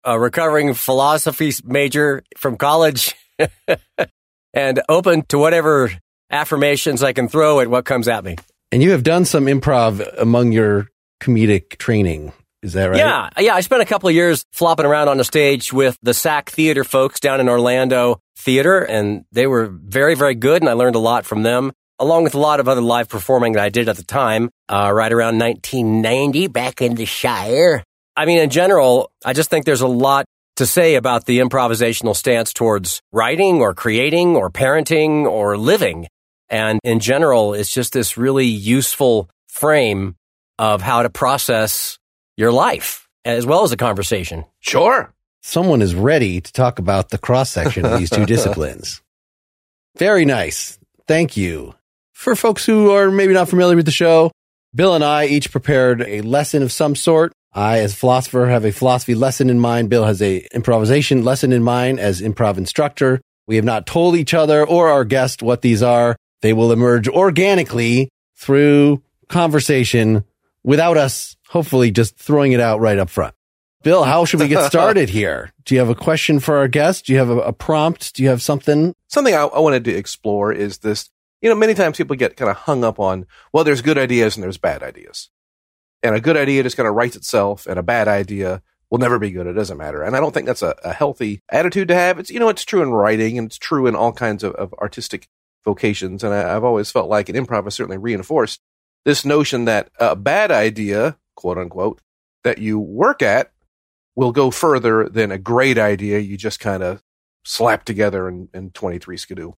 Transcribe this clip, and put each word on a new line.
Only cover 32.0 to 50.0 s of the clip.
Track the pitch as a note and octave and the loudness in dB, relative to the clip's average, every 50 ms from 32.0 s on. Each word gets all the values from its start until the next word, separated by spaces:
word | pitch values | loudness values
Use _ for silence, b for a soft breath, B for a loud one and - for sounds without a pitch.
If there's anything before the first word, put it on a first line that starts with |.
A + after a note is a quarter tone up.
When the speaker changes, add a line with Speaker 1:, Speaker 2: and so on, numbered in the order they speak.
| - A2 G2+ | -2 -2 -2
Speaker 1:
stance | - - C3 A#2+ A#2 A#2 - - | -2 0 0 0 0 0 -4 -4
towards | - A#2+ A2+ G#2 G2+ F#2 E2 - - _ _ | -2 0 0 0 0 -2 -6 -10 -10 _ _
writing | - A2 A2 A#2+ D3+ E3 G3 F#3+ F3+ D#3 | -2 -2 0 0 0 0 2 2 4 2
or | A#2+ G#2 F2+ | 2 0 0
creating | - - A#2 G#2+ A#2 C3 D3 D#3 E3+ F3 F3 E3+ | -2 -4 -2 0 0 0 0 0 2 2 2 2
or | C3 F#2+ F2+ | 0 0 -2
parenting | - - C3+ C3 C#3+ D#3+ D#3 - E3 D#3 D#3 D#3 D3+ D3+ D3 | -4 -2 0 0 0 0 0 0 0 0 2 2 0 0 0
or | B2+ - A2 G#2 G#2 G2+ | 0 -2 -2 -2 -2 -2
living. | G#2 A2 C3+ G3+ G#3+ D#3 G2 E2+ E2+ E2+ - _ _ _ _ _ _ _ | -2 0 0 0 2 0 -4 -4 -8 -14 -18 _ _ _ _ _ _ _
And | _ A2+ A2 A2 A2 A2 G#2+ - | _ -4 -4 -2 -2 -2 -2 -2
in | B2 A2+ A2 | 0 -2 0
general, | G#2 A2+ C3 C#3+ E3 D3+ B2+ A#2 G#2+ G#2 G#2 | 0 0 0 2 2 2 4 2 2 0 -2
it's | G#2 G2+ - | -4 -6 -4
just | - B2+ B2 - | -4 -6 -6 -2
this | - C3 A2+ - - | -4 -4 -4 -4 -4
really | A#2 A#2+ C3 C3+ C3+ C3 | -4 -2 0 0 2 0
useful | A#2+ A2 G#2 G2 A2 B2 C#3 B2+ - - - C#3+ B2+ A#2 G#2+ F#2 - _ _ _ _ | 0 -2 -2 0 0 0 0 0 -2 -2 0 2 2 2 0 -2 -6 _ _ _ _
frame | - - C#3 D3+ D#3 D3 B2+ A2 G2+ G2 G2 G2 F2 _ _ _ _ _ _ _ _ | -10 -4 0 2 2 2 2 0 -2 -2 -4 -8 -8 _ _ _ _ _ _ _ _
of | - A2 A2 G#2 G2 | -2 0 0 0 -2
how | F#2+ C3 B2 A#2 A#2+ | -2 -2 0 0 0
to | A#2 | -2
process | _ - C#3 B2+ C3+ C#3 - - A#2+ A2 A2 G#2+ - - - - - _ _ _ _ _ _ _ _ | _ -2 -2 -2 0 -2 -2 -2 -2 -2 -2 -2 -4 -6 -8 -10 -12 _ _ _ _ _ _ _ _
your | - G#2+ A#2 A#2 | 0 0 2 4
life | B2+ F3 A3+ - - - - - - _ _ _ _ _ | 4 2 0 0 -4 -8 -12 -12 -12 _ _ _ _ _
as | A#2+ A#2 A#2+ A#2+ | -4 -4 -4 0
well | B2+ D3+ F3+ G3 | 0 2 2 2
as | F3+ A#3+ | 0 0
a | |
conversation. | - A#2+ A#2 G2+ F#2+ F#2+ - A2+ G2 F2+ - E2 D#2+ D#2 _ _ _ | -2 -2 -2 -2 -2 -4 -4 -4 -4 -4 -8 -10 -12 -14 _ _ _
Speaker 3:
Sure. | - - - C3 E3+ A3 C4 B3+ - - _ _ _ _ _ _ - | -10 -4 0 2 2 2 2 0 -2 -6 _ _ _ _ _ _ -16
Speaker 2:
Someone | - - E3 F3+ F#3 D#3 A#2+ | -4 -2 0 2 2 2 2
is | G#2 F#2 F2 | 2 0 0
ready | F2+ G#2 C3+ D#3+ D3+ A#2+ F#2+ F2+ F2+ | 0 0 2 2 2 0 0 -2 -6
to | E2 - - | -8 -6 -2
talk | - C3 A#2+ B2 - | 0 0 0 -2 -2
about | F#2 F2 G2 F#2+ F2+ _ | -2 -2 -2 -2 -2 _
the | - | -8
cross-section | - - - B2 C3 C3+ - - F2+ E2 C#3+ A#2 - - | -8 -2 0 0 0 0 -2 -4 -4 -4 -2 -2 -2 -2
of | A#2 A2+ A#2+ | 0 0 0
these | F2+ E2 | -2 -2
two | A#2 G#2+ G#2+ | 0 0 0
Speaker 3:
<laughs> | |
Speaker 2:
disciplines. | F2+ A2+ A2 - A#2 G#2 F2 D#2 C2+ - - - - - - _ _ _ _ _ _ _ _ _ _ _ _ _ _ _ _ _ _ _ | 2 2 0 0 -2 -2 -4 -6 -8 -8 -12 -14 -14 -16 -16 _ _ _ _ _ _ _ _ _ _ _ _ _ _ _ _ _ _ _
Very | - | 0